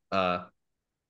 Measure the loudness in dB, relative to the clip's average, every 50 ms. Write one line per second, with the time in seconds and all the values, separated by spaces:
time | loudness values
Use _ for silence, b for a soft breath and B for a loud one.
0 | _ _ 0 0 2 2 0 -2 -6 -12 _ _ _ _ _ _ _ _ _ _
1 | _ _